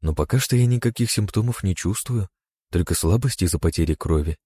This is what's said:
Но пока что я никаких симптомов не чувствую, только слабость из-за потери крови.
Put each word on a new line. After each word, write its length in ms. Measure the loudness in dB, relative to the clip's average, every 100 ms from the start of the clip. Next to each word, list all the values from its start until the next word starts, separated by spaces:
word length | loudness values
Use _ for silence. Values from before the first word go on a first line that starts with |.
| -2
Но 80 |
пока 260 | -2 0 0
что 160 | 2 2
я 120 | 4
никаких 420 | 2 0 -2 -2
симптомов 540 | 0 0 0 -2 0
не 120 | -2 -2
чувствую, 540 | -2 -4 -4 -4 -4 _ _ _ _
только 220 | -2 0
слабость 480 | 0 2 2 2 0
из-за 160 | 0 0
потери 380 | 0 0 0 0
крови. 420 | 0 0 0 -6